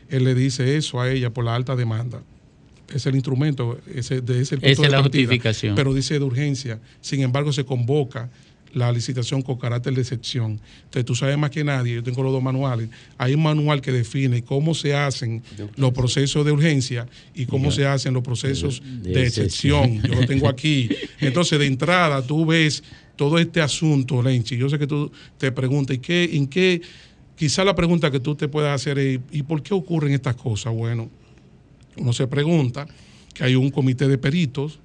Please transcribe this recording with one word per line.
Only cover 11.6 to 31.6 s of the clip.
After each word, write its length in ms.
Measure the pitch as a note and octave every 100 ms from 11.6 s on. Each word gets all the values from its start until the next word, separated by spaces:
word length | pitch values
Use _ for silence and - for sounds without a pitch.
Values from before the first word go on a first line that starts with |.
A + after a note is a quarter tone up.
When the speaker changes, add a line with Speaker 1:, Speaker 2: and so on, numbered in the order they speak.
Speaker 1:
nadie, 340 | D3 C3+ A#2+ A#2+
yo 60 |
tengo 200 | A#2+ B2
los 100 | C3
dos 100 | C3
manuales. 460 | C3 C3 C3+ A#2 A2+ - - -
Hay 160 | B2+
un 80 | D3
manual 400 | D#3 D3+ D3 D3
que 100 | C3
define 520 | B2+ A2+ C#3 C3+ A#2+
cómo 280 | - C#3 D#3
se 200 | D#3 C#3+
hacen 480 | C#3+ C#3+ B2 A#2 A2+ - G2+
Speaker 2:
De 60 |
urgencia. 100 | G#2 C3+
Speaker 1:
los 160 | B2+
procesos 540 | B2+ B2 C3+ C#3 D3+ D3
de 60 |
urgencia 540 | D3 E3 C#3 B2+ B2 A#2 - -
y 100 | -
cómo 220 | A#2+ C3+ C#3+
Speaker 2:
Ya. 80 | C3+
Speaker 1:
se 100 | C#3
hacen 280 | C#3 C3+
los 80 | B2+
procesos 580 | B2+ A#2 C3+ C#3 D3 B2
Speaker 2:
De, 280 | C3+ B2 F#2
Speaker 1:
de, 40 | A#2+
Speaker 2:
de 60 | B2
Speaker 1:
excepción. 580 | - B2 - C#3+ C#3+
Speaker 2:
excepción. 260 | B2+ A2 A2
Speaker 1:
Yo 60 | A#2+
lo 40 | B2
tengo 220 | C3+ C#3+
aquí. 400 | C3 D#3 C#3 A2+ -
Speaker 2:
<laughs> 160 | - -
Speaker 1:
Entonces, 380 | D3 B2+ E3+ D3+
de 80 | C#3+
entrada, 560 | B2+ D#3+ F3+ E3 C#3
tú 240 | B2+ D3+ D#3+
ves 360 | E3 D#3 - - - - -
todo 220 | D3 E3+
este 220 | E3+ E3+
asunto, 600 | C#3+ - D#3 C#3 B2 B2
Lenchi. 340 | B2+ B2+ A#2 A#2+
Yo 140 | C3+
sé 80 | D3
que 80 | C#3+
tú 260 | D3 D3 - - -
te 160 | C3+
preguntas, 440 | B2+ B2+ C#3+ C3+ B2+
¿y 20 |
qué, 320 | C3 F3 F3
en 140 | D#3 C#3
qué? 340 | F3+ F#3 F3 - - - - - -
Quizá 280 | D3+ F#3
la 100 | G3
pregunta 360 | F3+ E3+ E3+ D3+
que 100 | C3+
tú 140 | C3+ D3
te 120 | D3+
puedas 260 | D3+ D3
hacer 240 | C#3+ D3 C#3
es, 220 | C3+ C3 B2+
¿y 100 | D3+
por 200 | C#3 D#3
qué 120 | -
ocurren 400 | G3 - E3 D3
estas 200 | C#3 C3+ B2
cosas? 360 | A#2+ G#2 A2+
Bueno, 380 | A2+ A#2 A#2 A2+ - - - - -